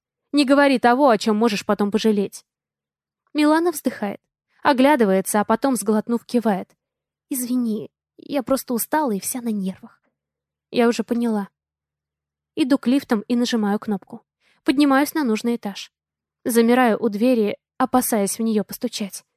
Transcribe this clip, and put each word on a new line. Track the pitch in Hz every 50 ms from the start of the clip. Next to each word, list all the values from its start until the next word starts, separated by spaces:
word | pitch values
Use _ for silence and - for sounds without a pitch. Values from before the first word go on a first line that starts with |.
| _ _ _ _ _ _ -
Не | 285 294
говори | 240 277 277 285 277 277 240
того, | - 240 240 254 294 277
о | 226 196
чём | - 226 214
можешь | 214 226 233 208 190 -
потом | - 208 - 208 202
пожалеть». | 190 214 - 220 214 202 196 - - - - _ _ _ _ _ _ _ _ _ _ _ _ _ _ _ _ _ -
Милана | 294 302 294 311 320 330 359 330
вздыхает, | - - 262 - - - 202 - - _ _ _ _ _ _ _ _ -
оглядывается, | - 294 233 254 277 302 277 233 196 190 190 190 - - 208
а | 208
потом, | - 226 226 - 277 262
сглотнув, | 214 - 208 214 214 208 - 233 226 -
кивает. | - - 240 208 233 202 180 202 - _ _ _ _ _ _ _ _ _ _ _ -
«Извини, | 294 254 247 233 247 254 240 226 214 220 143 - _ _ _ _ _
я | - - - 269 285 233
просто | - 269 254 - - 254
устала | 226 - - - 311 311 262 208
и | 190
вся | - - - 254
на | 233 240
нервах». | 214 208 190 185 190 - - 226 _ _ _ _ _ _ _ _ _ _ _ _ _ _ _ _ -
«Я | 247 233 233
уже | 233 - 220
поняла». | - 247 233 240 233 220 208 202 - _ _ _ _ _ _ _ _ _ _ _ _ _ _ _ _ _ _ _ _ _
Иду | - 311 254 277 262
к | - 233
лифтам | 254 285 - - 247 208 - -
и | 247
нажимаю | 240 247 233 - 233 214 202 202 214
кнопку. | - - 208 185 - - - 226 _ _ _ _ _ _ _ _ _
Поднимаюсь | - 285 262 294 285 269 269 294 285 -
на | 320 294
нужный | 240 214 214 - 233 240
этаж. | 233 - 208 190 - - - _ _ _ _ _ _ _ _ _ _ -
Замираю | - 226 233 233 226 240 254 254 233 208 -
у | - 240
двери, | 202 202 220 254 262 226 208 202 - - _ _ _ -
опасаясь | 262 247 - 254 254 - - 214 202 196 - -
в | 226
неё | 226 220 208 196
постучать. | - - - - 240 - - 214 190 - - - _ _